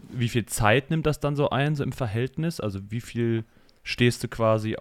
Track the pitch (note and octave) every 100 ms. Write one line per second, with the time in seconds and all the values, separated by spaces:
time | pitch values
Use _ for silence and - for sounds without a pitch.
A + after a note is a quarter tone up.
0 | - B2 A#2+ A#2+ G2 - G#2+ B2+ - D#3+
1 | D3+ C#3 D3 D3 C#3+ B2 D3 D3 C3+ -
2 | A#2 A2 B2+ - E3 - G#2+ G2 G2+ A#2
3 | - A2+ A#2 A2+ - _ _ _ - -
4 | A#2+ - - - A2 A2 A2 -